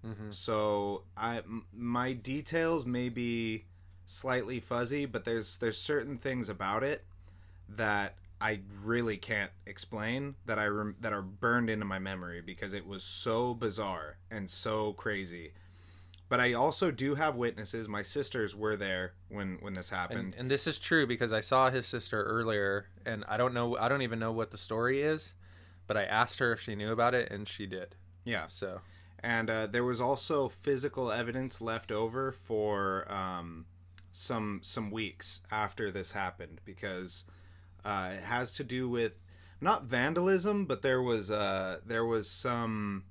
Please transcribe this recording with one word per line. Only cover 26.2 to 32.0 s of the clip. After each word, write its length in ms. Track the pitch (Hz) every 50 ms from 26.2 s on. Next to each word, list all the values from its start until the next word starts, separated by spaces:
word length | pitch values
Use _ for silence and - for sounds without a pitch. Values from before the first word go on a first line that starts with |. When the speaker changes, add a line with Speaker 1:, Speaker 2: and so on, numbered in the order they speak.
| 120 120 - -
Speaker 1:
her 120 | 131 120 117
if 80 | 110
she 140 | - - 107
knew 160 | 101 104 107 113
about 220 | 113 117 120 127
it, 160 | 123 117 -
and 160 | - 101 104 -
she 160 | - - 104
did. 280 | 95 95 92 90 87 - - - - - - -
Speaker 2:
Yeah. 220 | 120 117 98 78 82
Speaker 1:
So. 320 | - - - 95 92 92 - - - - - - - -
Speaker 2:
And, 280 | - 117 117 113 113 110
uh, 180 | 113 110 110 104
there 160 | 101 120 123
was 160 | 123 123 113 123
also 460 | 123 139 127 - - 160 147 135 123
physical 640 | - - - 147 139 127 127 147 - 135 127 120 107
evidence 480 | 117 120 117 117 131 131 131 - - 113
left 280 | 113 113 113 - - 117
over 400 | 107